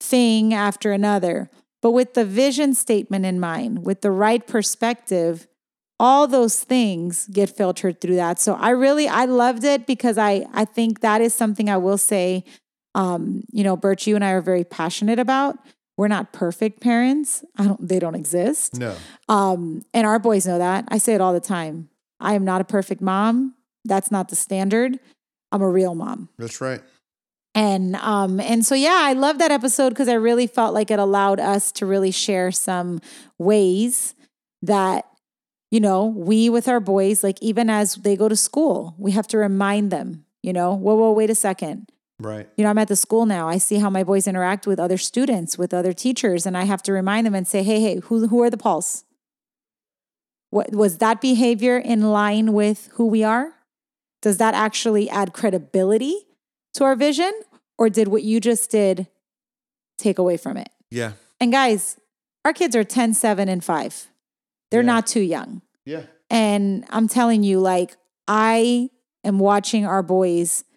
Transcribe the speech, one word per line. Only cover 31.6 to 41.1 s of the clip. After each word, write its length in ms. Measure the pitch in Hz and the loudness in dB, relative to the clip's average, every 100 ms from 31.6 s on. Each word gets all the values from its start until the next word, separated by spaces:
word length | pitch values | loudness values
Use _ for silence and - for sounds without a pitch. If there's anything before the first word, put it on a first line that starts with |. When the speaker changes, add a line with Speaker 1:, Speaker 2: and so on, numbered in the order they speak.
| - | -2
Speaker 1:
to 140 | - 196 | -4 -2
really 260 | 196 190 | 0 0
share 400 | 185 - 190 185 | -2 -2 -2 -2
some 480 | 185 - 180 175 170 - - - - | -2 -4 -4 -4 -8 -10 -20 -20 -4
ways 800 | 175 214 190 190 233 247 - - _ _ _ _ | 2 4 4 2 0 -2 -6 -10 _ _ _ _
that, 420 | 180 202 190 185 - _ _ _ _ _ _ | -2 0 2 -2 -6 _ _ _ _ _ _
you 100 | 226 | 0
know, 260 | 208 190 214 | 2 2 0
we 420 | 214 170 220 233 | -2 0 2 4
with 180 | 233 233 | 2 0
our 140 | 247 | 0
boys, 420 | 196 196 190 208 | 2 2 2 2
like, 200 | 196 190 | 0 -2
even 260 | 226 208 233 | -2 0 0
as 280 | 214 208 - | 0 0 -2
they 200 | 208 196 | -2 2
go 100 | 214 | 2
to 100 | 214 | 2
school, 580 | - - 311 175 160 165 | 0 0 0 0 -4 -6
we 140 | 202 | -2
have 160 | 202 208 | -2 0
to 80 | 220 | 0
remind 540 | 208 196 196 202 208 | 0 0 0 0 0
them, 340 | 175 - 160 - _ | -2 -6 -12 -18 _
you 80 | - | -6
know, 220 | 180 175 | -2 -2
"Whoa, 220 | 196 190 | 0 2
whoa, 180 | 220 226 | 4 4